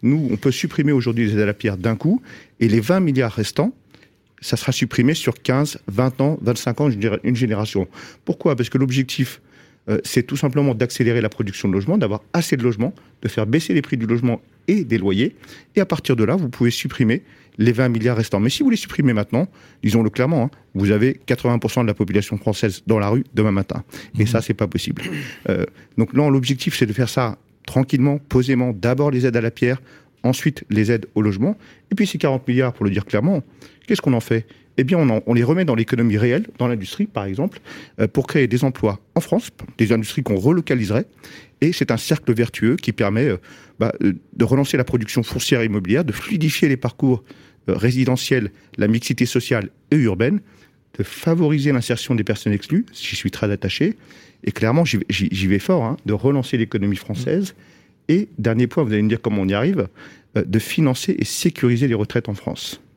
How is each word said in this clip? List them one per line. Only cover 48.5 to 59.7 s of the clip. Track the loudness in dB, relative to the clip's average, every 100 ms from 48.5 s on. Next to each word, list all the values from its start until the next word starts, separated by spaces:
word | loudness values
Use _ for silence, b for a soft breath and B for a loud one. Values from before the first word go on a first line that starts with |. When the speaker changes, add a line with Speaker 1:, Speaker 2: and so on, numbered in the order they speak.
| B B -2
Speaker 1:
la | 0
mixité | 2 0 -2 0
sociale | 0 0 -2 -2 _ _
et | 2
urbaine, | 2 2 0 0 b b b b b -8
de |
favoriser | -6 -4 0 2 2 2 2
l'insertion | 0 0 -4 0
des | -2
personnes | 0 -2 0
exclues, | -2 0 -2 -2
j'y | -8 -10 -6
suis | -6
très | -2 -2
attaché, | -2 -4 -2 -2 -2 B B B B
et | -10
clairement, | -2 0 2 0
j'y | 0
vais, | -2
j'y, | -2 -2
j'y | -2 0
vais | 0
fort, | 2 0
hein, | 0 -4 -4
de |
relancer | -2 0 0 0 -2
l'économie | -2 -2 -2 -4
française, | -6 -6 -2 -2 -2 -8 b b b b _
et, | 0 0 -2
dernier | 0 2 0
point, | 0
vous | 0
allez | 2
me | 2
dire | 0
comment | 0 0
on | 0
y |
arrive, | 0 0